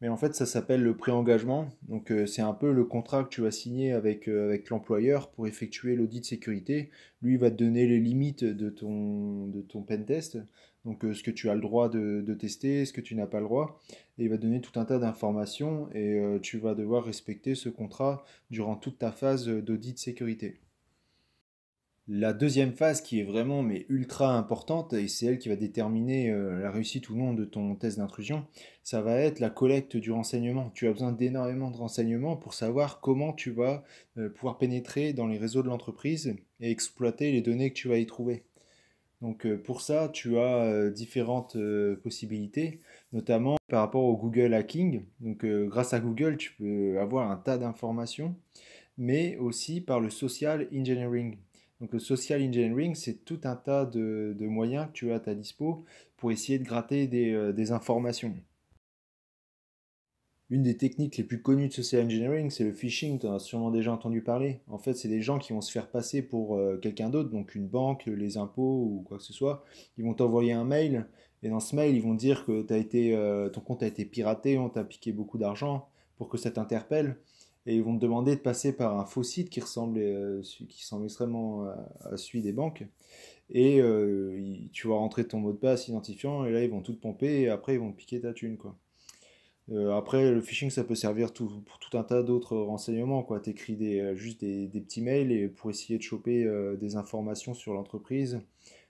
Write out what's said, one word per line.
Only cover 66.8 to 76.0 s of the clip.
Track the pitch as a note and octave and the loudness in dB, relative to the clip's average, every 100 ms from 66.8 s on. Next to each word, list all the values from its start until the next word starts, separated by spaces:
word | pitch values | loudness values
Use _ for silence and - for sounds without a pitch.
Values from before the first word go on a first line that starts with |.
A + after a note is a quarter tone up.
| G#2+ G2+ A2+ | -2 -2 -2
d'autre, | D3 C3+ | 0 0
donc | G#2+ G2+ G#2 | -4 -6 -6
une | G2 | -2
banque, | B2 C3 C3+ - | 0 2 0 -2
les | G#2 G#2 G#2 | -4 -2 -4
impôts | G#2 - C3 C3 | -4 0 0 2
ou | A#2 G2 | 0 -2
quoi | F#2+ G2+ | -8 -12
que | |
ce | - | -14
soit. | - C3+ C#3+ - - - - | -2 -2 -2 -8 -20 -16 -6
Ils | |
vont | A2+ | -2
t'envoyer | A2+ B2 A#2 A#2+ | 4 4 6 4
un | A#2 | 2
mail, | A#2+ D3+ D#3 B2 A2 - _ _ | 2 4 4 2 -2 -12 _ _
et | A2 | -4
dans | A2 | -2
ce | A2 | 0
mail, | C#3+ D3+ B2+ | 2 4 4
ils | |
vont | A2+ | 4
dire | A2 B2+ C3+ - | 4 4 4 2
que | A2 | 0
t'as | G#2+ A2 | 2 2
été, | G#2+ A#2+ A#2 | 2 2 4
euh, | A2 G#2 G2+ G2+ | 4 2 2 0
ton | G#2+ | -4
compte | - A#2+ | -6 -2
a | A2 | -2
été | G#2+ | -2
piraté, | G#2 - G#2+ A2 C#3 C3+ | -6 -2 0 2 2 2
on | B2 | 2
t'a | A#2 | -2
piqué | G#2 - A2+ | -6 -6 -6
beaucoup | G#2 G#2+ A2+ | -4 -6 -2
d'argent | G2+ G#2 C#3+ C#3 - _ | -2 -2 -4 -4 -6 _